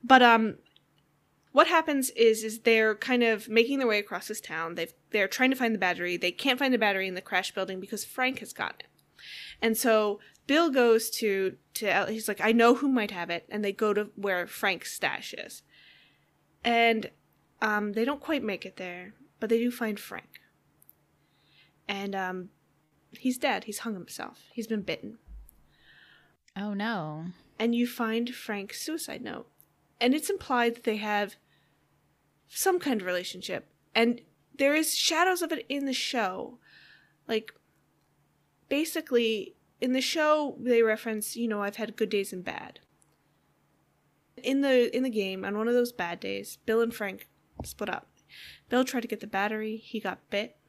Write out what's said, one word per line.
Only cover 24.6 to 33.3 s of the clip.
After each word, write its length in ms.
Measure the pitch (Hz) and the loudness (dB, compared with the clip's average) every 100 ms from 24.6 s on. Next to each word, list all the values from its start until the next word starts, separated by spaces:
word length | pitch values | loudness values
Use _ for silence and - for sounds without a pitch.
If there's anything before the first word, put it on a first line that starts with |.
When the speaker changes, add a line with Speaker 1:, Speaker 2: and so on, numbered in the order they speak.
| 220 | -4
Speaker 1:
been 140 | 220 | -4
bitten. 340 | 190 - 208 226 - - - _ _ _ _ - - - _ _ _ - | -4 -8 -8 -16 -20 -20 -20 _ _ _ _ -20 -20 -20 _ _ _ -10
Speaker 2:
Oh, 200 | 208 202 | -8 -4
no. 500 | 214 214 156 151 170 180 _ _ | -4 -4 -6 -8 -12 -14 _ _
Speaker 1:
And 160 | 226 | 0
you 140 | 233 240 | 2 0
find 420 | - 233 226 240 247 | 0 -2 -2 -4 -6
Frank's 440 | - 202 196 - | -8 -8 -8 -10
suicide 420 | - 320 - - | -8 -8 -8 -10
note. 240 | 233 - - _ _ _ _ _ | -10 -10 -14 _ _ _ _ _
And 120 | 247 | 2
it's 160 | 294 - | 2 0
implied 460 | 392 - 247 233 233 | -6 -2 2 2 0
that 80 | - | -4
they 100 | 214 | -2
have 400 | 214 208 202 - _ _ _ _ _ _ _ _ _ _ _ | 0 0 -2 -6 _ _ _ _ _ _ _ _ _ _ _
some 320 | - 381 359 | -2 0 2
kind 220 | 294 226 | 0 -2
of 60 | 185 | 0
relationship. 600 | 180 185 | -4 -4